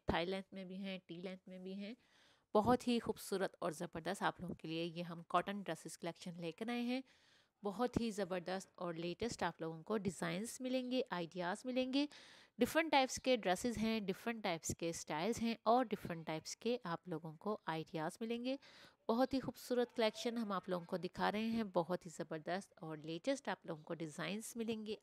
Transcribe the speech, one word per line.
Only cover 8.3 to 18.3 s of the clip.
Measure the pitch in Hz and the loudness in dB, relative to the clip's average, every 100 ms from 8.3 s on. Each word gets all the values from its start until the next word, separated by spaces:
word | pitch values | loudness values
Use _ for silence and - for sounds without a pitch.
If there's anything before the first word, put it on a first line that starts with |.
| 185 175 190 - - | -2 -2 -4 -6 -8
और | 175 165 | -6 -4
latest | 175 170 233 - | -4 -2 -4 0
आप | 180 - | -2 0
लोगों | 160 160 | -6 -6
को | 160 214 | -2 0
designs | 190 - 170 175 233 - | 0 -2 -2 -2 -4 -6
मिलेंगे, | 254 254 247 254 - | -2 0 2 0 0
ideas | 180 165 180 175 208 254 | -2 -2 -2 -2 -2 -2
मिलेंगे। | 254 254 277 294 - - - - - | 0 2 2 2 -2 -20 -20 -6 2
Different | 247 311 330 | 4 4 6
types | 285 262 - | 6 6 2
के | 262 247 | 4 4
dresses | 190 185 247 214 | 4 2 2 0
हैं, | 220 220 190 | 2 2 0
different | 185 233 226 | -2 -4 -2
types | 202 165 - - | 0 0 -2 -2
के | 170 | -2
styles | 165 - 151 196 233 | -2 -2 0 2 2
हैं | 226 226 214 | 0 2 6
और | 240 233 | 6 6
different | - - 165 165 | 0 -4 -6 -4
types | 160 - - | -4 -4 -4
के | 226 240 175 | 0 0 0
आप | 170 185 | -4 -4
लोगों | 156 160 156 | -6 -6 -6
को | 202 214 - | -4 -4 -2
ideas | 160 156 160 160 - | -4 -2 -2 -4 -4
मिलेंगे। | 226 | -4